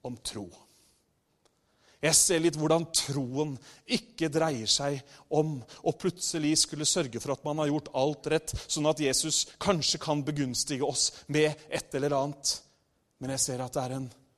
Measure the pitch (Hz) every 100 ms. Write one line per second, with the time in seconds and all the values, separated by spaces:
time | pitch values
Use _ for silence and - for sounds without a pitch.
0 | 127 120 - 113 92 - - _ _ _
1 | _ _ _ _ _ _ _ _ _ _
2 | 151 156 - 170 165 151 156 165 160 -
3 | - 139 123 131 151 135 - - - 247
4 | - - 160 147 160 131 110 - 143 139
5 | - - - 151 156 139 113 - - 147
6 | 185 170 - 165 151 156 - 151 151 190
7 | 143 113 143 131 151 151 151 151 147 131
8 | 139 147 151 156 - - - 156 151 151
9 | 139 131 156 - - - 190 180 135 160
10 | - 147 139 147 135 117 - 139 143 131
11 | - - - 147 151 151 - - - 139
12 | 143 143 143 143 - - - _ _ _
13 | _ _ 131 135 - 127 127 143 127 131
14 | 131 - _